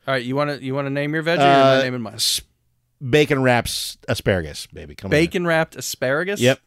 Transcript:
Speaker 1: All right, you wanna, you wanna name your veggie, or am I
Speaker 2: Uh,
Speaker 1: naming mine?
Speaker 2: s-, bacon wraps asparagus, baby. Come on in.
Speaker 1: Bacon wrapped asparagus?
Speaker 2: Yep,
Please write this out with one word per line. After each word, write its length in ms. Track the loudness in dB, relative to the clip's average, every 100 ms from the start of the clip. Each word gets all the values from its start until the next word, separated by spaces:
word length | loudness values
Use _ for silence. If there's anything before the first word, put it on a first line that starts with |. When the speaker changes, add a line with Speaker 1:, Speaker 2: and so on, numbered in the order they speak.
| -4
Speaker 1:
All 60 |
right, 100 | -4
you 100 | -2
wanna, 220 | -2 -2 -4
you 180 | -6
wanna 160 | -4 -4
name 220 | -4 -4
your 80 | -4
veggie, 160 | 0 2
or 40 |
am 240 | 6 6 6
I 100 | 4
Speaker 2:
Uh, 40 |
Speaker 1:
naming 180 | 2 -4
mine? 140 | -8
Speaker 2:
s-, 260 | -4 -4 -4 -8 _ _ _ _ -12 0
bacon 340 | 2 4 2
wraps 560 | 4 2 0 -6 -8 -10 -6
asparagus, 580 | -4 0 0 -2 -10 -14
baby. 280 | -16 -18
Come 160 | -12 -2
on 40 |
in. 80 | 0
Speaker 1:
Bacon 240 | 0 -2 0
wrapped 300 | 0 -2 -6
asparagus? 640 | -10 -4 -2 -2 -4 2
Speaker 2:
Yep, 200 | 2 2